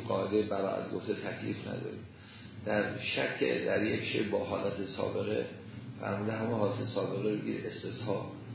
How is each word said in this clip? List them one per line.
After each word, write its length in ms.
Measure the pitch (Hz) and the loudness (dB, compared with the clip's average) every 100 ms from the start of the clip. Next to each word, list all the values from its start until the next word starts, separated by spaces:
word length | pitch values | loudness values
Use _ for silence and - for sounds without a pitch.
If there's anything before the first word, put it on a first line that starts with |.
| - | 2
قاعده 340 | 98 98 104 | 2 4 4
براءت 500 | 101 98 98 95 92 | 4 2 2 0 0
گفته 220 | 92 101 | -2 -2
تکلیف 540 | 104 98 - 110 - - | -2 -2 -4 -2 -4 -4
نداری. 320 | 101 - - - - - - - - - | -4 -6 -8 -12 -14 -16 -14 -14 -8 0
در 340 | 107 101 - | 2 2 0
شک 400 | - - 131 - 131 123 - | -2 0 0 2 2 4 4
در 180 | 98 | 4
یک 200 | 107 - | 4 2
شی 200 | - - | 2 0
با 220 | 104 101 101 | 2 2 2
حالت 400 | 95 98 98 95 - | 0 0 0 -2 0
سابقه، 480 | 101 101 101 - - - - - - - | 0 2 2 2 0 -4 -12 -10 -10 -4
فرموده 320 | 104 101 104 | -2 0 0
همه 240 | 110 110 113 | 0 2 4
حالت 300 | 101 110 - | 4 2 -2
سابقه 440 | 101 95 95 107 | 0 0 2 2
رو 80 | 104 | 2
بگیر، 300 | 110 107 - | 0 -2 -2
استثناء، 640 | - - - 104 98 - - - | -4 -4 -4 -2 -2 -2 -8 -10